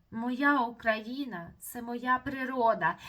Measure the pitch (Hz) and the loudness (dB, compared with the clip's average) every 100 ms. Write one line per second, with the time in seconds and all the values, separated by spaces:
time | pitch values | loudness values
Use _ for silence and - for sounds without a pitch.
0 | _ 226 247 254 285 285 240 233 226 220 | _ -6 -4 2 4 4 0 -2 -2 -2
1 | 220 269 254 180 165 - - 247 240 240 | -4 -8 -6 -8 -10 -14 -12 -10 -8 -4
2 | 254 254 277 269 254 262 233 196 165 180 | 2 2 0 -6 -4 4 4 4 2 0